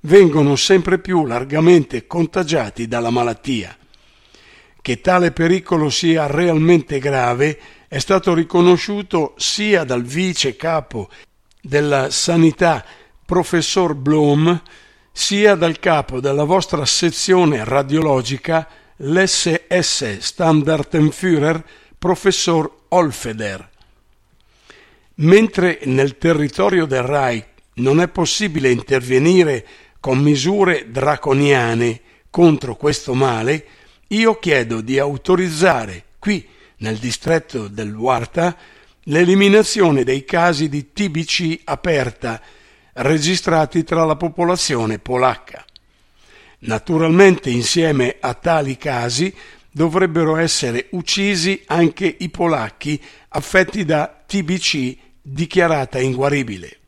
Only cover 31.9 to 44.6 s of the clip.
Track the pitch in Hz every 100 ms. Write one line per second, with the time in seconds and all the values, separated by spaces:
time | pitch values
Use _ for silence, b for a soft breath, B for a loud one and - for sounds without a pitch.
31.9 | 113 b b b - 170 151 131 110 147
32.9 | 143 - 127 135 113 113 151 b b b
33.9 | b _ 208 226 214 175 139 117 113 110
34.9 | 135 143 139 - 185 185 156 180 139 107
35.9 | 90 - - 202 190 - b b b 107
36.9 | 110 123 - - 165 - 127 104 101 104
37.9 | 107 123 123 117 - 175 165 b b b
38.9 | b - 156 175 196 202 208 208 220 175
39.9 | 139 123 135 135 175 175 151 156 147 135
40.9 | - 202 156 160 - 165 170 - 143 185
41.9 | 151 123 107 120 113 b b b b b
42.9 | - 127 156 151 185 - 165 156 170 160
43.9 | 165 160 151 170 160 175 180